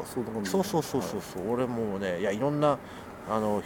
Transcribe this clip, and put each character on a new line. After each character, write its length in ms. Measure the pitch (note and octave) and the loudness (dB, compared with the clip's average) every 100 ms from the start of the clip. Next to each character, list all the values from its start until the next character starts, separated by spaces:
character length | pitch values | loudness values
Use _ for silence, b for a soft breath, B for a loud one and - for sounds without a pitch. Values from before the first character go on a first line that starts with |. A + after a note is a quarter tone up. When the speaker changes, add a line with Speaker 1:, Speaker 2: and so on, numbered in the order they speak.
Speaker 1:
そ 160 | - B2+ | -2 -4
ん 40 | |
な 60 | A2+ | -4
感 140 | A2 | -2
じ。 60 | G2+ | 2
Speaker 2:
そ 100 | F#3+ | 2
う 40 | |
そ 140 | F#3 E3 | 4 2
う 40 | |
そ 160 | - C3+ | 2 0
う 40 | |
そ 160 | E2+ G2+ | 0 -4
う 20 | |
そ 200 | - F#2 | -6 -4
う。 20 | |
Speaker 1:
は 60 | G2 | 0
い。 40 | |
Speaker 2:
俺 120 | A#2+ B2+ | 0 0
も 300 | A#2 G#2+ G2 | 0 -2 0
う 20 | |
ね、 220 | G2 F2 | 0 0
い 20 | |
や、 80 | G2+ | 0
い 80 | G#2+ | 2
ろ 120 | C#3 | 2
ん 100 | D3 | 4
な、 180 | D3 C3+ B B B - - | 4 2 B B B -10 -2
あ 120 | A2 | 2
の、 220 | G#2+ G#2 | 2 2